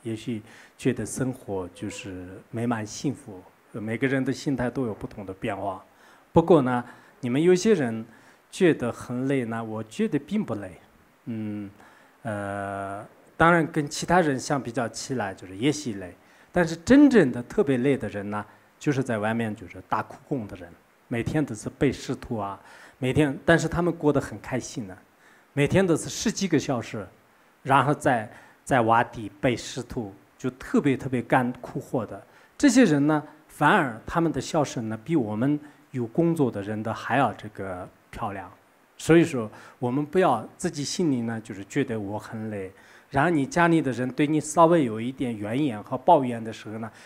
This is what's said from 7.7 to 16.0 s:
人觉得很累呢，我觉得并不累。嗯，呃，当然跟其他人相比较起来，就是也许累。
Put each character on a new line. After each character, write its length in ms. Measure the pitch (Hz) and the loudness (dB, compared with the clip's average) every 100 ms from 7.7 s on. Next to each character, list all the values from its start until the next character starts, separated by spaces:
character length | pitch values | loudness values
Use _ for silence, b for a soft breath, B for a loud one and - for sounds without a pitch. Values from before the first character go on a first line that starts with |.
人 300 | 185 120 113 113 B B B _ | 2 0 -4 -10 B B B _
觉 220 | - 175 | 2 4
得 180 | - 120 | 4 -2
很 380 | - - 123 135 | -6 -8 -4 -2
累 160 | 135 | -2
呢， 180 | 113 113 | -2 -6
我 220 | 113 110 | -6 -8
觉 240 | 110 - 220 | -8 -4 -2
得 100 | 143 | -2
并 240 | - 208 | -2 -4
不 120 | 175 | -4
累。 260 | 104 95 - _ _ _ _ - | -6 -8 -16 _ _ _ _ -10
嗯， 440 | 110 107 104 101 - B B B _ | -8 -6 -8 -10 -16 B B B _
呃， 800 | 117 104 101 101 98 98 98 101 - _ _ - | -8 -6 -6 -6 -6 -8 -8 -10 -14 _ _ 2
当 160 | 165 | 4
然 140 | 170 147 | 6 2
跟 220 | 160 143 | -2 -6
其 180 | - - | -6 2
他 140 | 175 | 2
人 180 | 156 127 | 2 -2
相 240 | - 143 | -2 -4
比 80 | 113 | -4
较 180 | 123 113 | -6 -6
起 260 | - - | -8 -6
来， 200 | 127 98 | -4 -4
就 120 | 92 92 | -8 -14
是 100 | 95 | -2
也 160 | 139 | 0
许 220 | 147 120 | 0 -6
累。 200 | 98 | -8